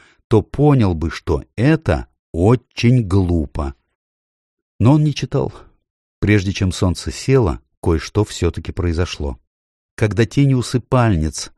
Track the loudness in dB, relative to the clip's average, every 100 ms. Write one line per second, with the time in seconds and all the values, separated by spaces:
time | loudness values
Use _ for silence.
0 | _ _ _ 0 0 0 2 4 2 0
1 | -4 -6 -4 -6 -6 -2 0 2 0 -4
2 | -4 _ _ 0 2 2 -2 -2 2 2
3 | 2 0 2 0 -2 -6 -8 -8 _ _
4 | _ _ _ _ _ _ _ 0 4 4
5 | 2 -2 -4 -4 -4 -8 -18 _ _ _
6 | _ _ 2 2 2 -2 -2 0 -2 -2
7 | -6 -8 0 2 2 -2 -10 _ -2 -2
8 | -2 -4 -4 -2 -4 -4 -8 -6 -4 -2
9 | -4 -6 -10 -10 _ _ _ _ _ -4
10 | -2 0 0 2 2 2 -2 -4 -2 0
11 | 2 2 -2 -6 -14